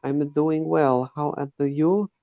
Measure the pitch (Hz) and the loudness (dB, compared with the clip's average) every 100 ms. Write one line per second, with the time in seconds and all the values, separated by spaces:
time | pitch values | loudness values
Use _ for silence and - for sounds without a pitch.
0 | 135 143 143 143 156 156 160 165 147 127 | -2 -2 -2 0 0 0 0 2 4 2
1 | 127 - 147 - 139 _ 143 143 156 196 | 0 -4 -6 -4 -8 _ -4 0 2 2
2 | 208 _ | -2 _